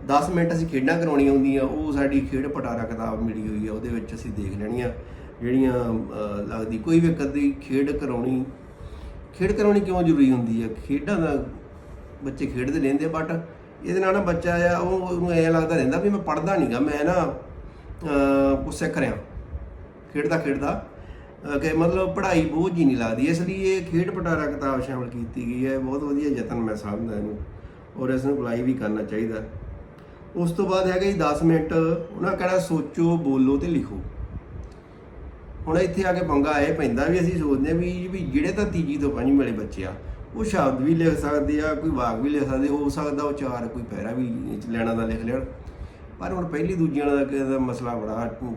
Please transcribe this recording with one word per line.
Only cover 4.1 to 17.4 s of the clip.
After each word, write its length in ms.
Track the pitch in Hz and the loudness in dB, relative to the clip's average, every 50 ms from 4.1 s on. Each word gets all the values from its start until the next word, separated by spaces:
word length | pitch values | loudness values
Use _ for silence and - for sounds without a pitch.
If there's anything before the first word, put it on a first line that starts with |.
| - | -10
ਅਸੀਂ 180 | - - 113 | -10 -10 -8
ਦੇਖ 260 | 101 104 101 98 98 101 | -6 -6 -6 -6 -6 -6
ਲੈਣੀਆਂ 320 | 104 107 117 123 123 120 - - - - - - - - - - | -6 -4 -4 -4 -4 -4 -6 -8 -10 -14 -14 -16 -16 -16 -12 -6
ਜਿਹੜੀਆਂ, 320 | 120 120 127 131 135 131 123 | -2 0 4 4 4 4 4
ਅਹ, 720 | 123 120 117 110 113 113 - - 107 107 104 101 104 104 - | 2 2 0 0 -2 -2 -4 -6 -6 -6 -4 -4 -4 -6 -6
ਲੱਗਦੀ। 300 | 113 110 110 107 113 110 | -6 -6 -4 -4 -4 -4
ਕੋਈ 220 | 104 165 165 165 | 0 4 4 6
ਵੀ 100 | 165 165 | 6 6
ਇੱਕ 120 | 160 156 | 4 2
ਅੱਧੀ 300 | 143 135 135 143 143 143 | 0 -2 0 2 2 2
ਖੇਡ 400 | 135 - - - 131 135 143 143 | 0 0 -4 -2 0 0 2 2
ਕਰਾਉਣੀ। 540 | 143 147 147 127 123 120 120 127 131 127 131 131 - - - - - - - - - - - - - - - - - - | 0 -2 -2 -2 -2 -2 -2 0 0 -2 -2 -4 -8 -14 -18 -20 -18 -16 -16 -16 -14 -14 -14 -14 -14 -16 -16 -18 -4 -2
ਖੇਡ 120 | 180 196 | 0 0
ਕਰਾਉਣੀ 280 | 208 - 208 208 202 202 | 2 4 4 6 6 6
ਕਿਉਂ 240 | 185 185 180 180 175 | 4 4 2 2 4
ਜ਼ਰੂਰੀ 280 | 165 156 143 139 131 | 4 6 8 8 6
ਹੁੰਦੀ 320 | 131 123 117 113 113 113 113 | 6 4 2 2 0 0 -2
ਆ? 40 | 110 110 - - | -2 -4 -8 -4
ਖੇਡਾਂ 340 | - 135 143 147 160 202 180 | -2 -2 -2 0 0 0 2
ਦਾ 260 | 160 156 143 131 - 127 - - - - - - - - - - - - - - - | 2 2 0 -2 -2 -4 -8 -12 -16 -18 -20 -20 -18 -18 -18 -16 -16 -18 -16 -10 -8
ਬੱਚੇ 220 | 135 - - 143 | -8 -6 -4 -4
ਖੇਡਦੇ 340 | 123 120 123 127 135 147 160 | -4 -2 -2 -2 -2 0 2
ਰਹਿੰਦੇ 260 | 139 135 139 139 156 | 2 2 2 2 2
ਆ, 40 | 165 | 0
but 260 | 165 160 160 160 170 165 - - - - - - - - - | 0 -2 -2 -2 -2 -4 -4 -8 -12 -18 -20 -20 -18 -12 -6
ਇਹਦੇ 140 | 170 175 190 | -2 0 2
ਨਾਲ 140 | 190 190 190 | 4 4 4
ਨਾ 80 | 202 | 4
ਬੱਚਾ 540 | 196 175 165 170 170 175 170 170 175 175 175 | 2 2 0 0 0 0 2 4 4 4 4
ਆ, 20 | 170 | 2
ਉਹ, 300 | 175 180 185 190 180 180 | 2 0 0 0 0 -2
ਉਹਨੂੰ 240 | 180 175 170 175 | -2 0 0 2
ਐਂ 200 | 170 165 160 165 | 4 4 4 6
ਲੱਗਦਾ 240 | 165 165 160 160 170 | 4 4 4 4 2
ਰਹਿੰਦਾ 240 | 151 127 127 147 175 | 2 2 2 2 2
ਵੀ 100 | 196 202 | 2 2
ਮੈਂ 100 | 202 196 | 2 2
ਪੜ੍ਹਦਾ 360 | - - 151 - 160 185 196 | 0 -2 -2 0 0 2 2
ਨੀ 180 | 185 143 120 117 | 2 2 2 2
ਗਾ, 60 | 123 | 0
ਮੈਂ 260 | 143 151 147 147 147 | 0 0 0 0 2
ਨਾ, 280 | 165 180 180 160 - - - | 2 2 2 2 0 -2 -6